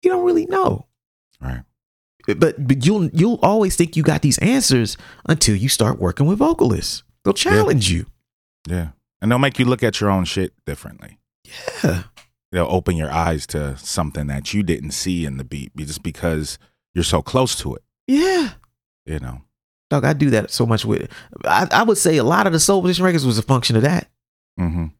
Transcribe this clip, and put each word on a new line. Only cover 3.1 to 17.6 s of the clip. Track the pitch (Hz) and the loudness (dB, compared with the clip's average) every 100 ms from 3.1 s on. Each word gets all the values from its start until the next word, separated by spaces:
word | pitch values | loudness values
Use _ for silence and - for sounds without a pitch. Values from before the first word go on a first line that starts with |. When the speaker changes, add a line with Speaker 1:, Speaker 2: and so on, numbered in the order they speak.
Speaker 1:
you'll | 170 196 233 | 2 2 4
always | 170 214 196 - | 2 2 2 2
think | 170 - | 0 2
you | |
got | 156 147 | 2 2
these | 151 160 | 2 2
answers | 202 269 - 127 107 - - - - | 2 2 2 2 0 -6 -16 -14 -2
until | 170 - 101 | 2 4 2
you | 127 | 0
start | - 107 - | 0 0 2
working | 90 - 143 | -2 2 0
with | 202 | 2
vocalists. | 294 330 - 104 - - _ _ | 2 2 2 0 -4 -10 _ _
They'll | - - | -2 0
Speaker 2:
Yeah. | - | 2
Speaker 1:
challenge | 104 - 131 95 | 2 4 2 2
you. | 87 - - _ _ _ _ - | 0 -2 -14 _ _ _ _ -6
Speaker 2:
Yeah. | 87 82 - _ _ | -4 -6 -10 _ _
And | 104 | 0
they'll | 123 | 2
make | 139 - | 0 2
you | |
look | 123 123 | 0 2
at | 117 - | 0 0
your | 104 | 0
own | 98 | 0
shit | 87 - 92 _ - | 0 -2 -4 _ -12
differently. | 71 - - - - _ _ _ - - - | -10 -12 -18 -20 -20 _ _ _ -14 -12 -4
Speaker 1:
Yeah. | - 90 - - _ _ _ | -2 -2 -6 -20 _ _ _
Speaker 2:
They'll | 90 82 | -2 0
open | 92 87 85 | 0 0 -2
your | 76 | -2
eyes | 78 82 78 - | -2 0 -2 -4
to | 78 73 65 | -6 -6 -8
something | - - 78 71 71 | -8 -4 -4 -4 -6
that | 69 67 | -6 -4
you | 101 | -2
didn't | 92 78 73 | 0 -2 -4
see | - 92 87 | -6 -4 -4
in | 78 65 | -4 -8
the | |
beat | 64 73 65 - | -10 -12 -12 -12
be-, | |
just | 73 80 | -10 -8
because | 87 76 87 78 76 - _ _ _ | -10 -6 -4 -2 -4 -10 _ _ _
you're | 90 | -4
so | 82 85 | 0 -2
close | - 131 131 - | 0 0 0 -2